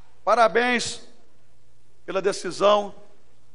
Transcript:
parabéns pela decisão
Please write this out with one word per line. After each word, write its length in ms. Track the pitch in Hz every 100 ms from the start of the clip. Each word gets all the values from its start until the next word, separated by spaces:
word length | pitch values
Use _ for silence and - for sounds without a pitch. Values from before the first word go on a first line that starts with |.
| - -
parabéns 800 | - 226 220 202 247 240 - - - - - - - - - - - - -
pela 160 | 190
decisão 720 | 185 185 185 151 196 208 202 - - - - - -